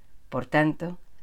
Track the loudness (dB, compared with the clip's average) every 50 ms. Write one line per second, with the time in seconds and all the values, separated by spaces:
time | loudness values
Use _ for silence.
0 | -14 -14 -14 -14 -10 -6 -4 -4 -2 2 4 6 6 6 4 2 -2 -6 -6 -8
1 | -10 -12 -12 -12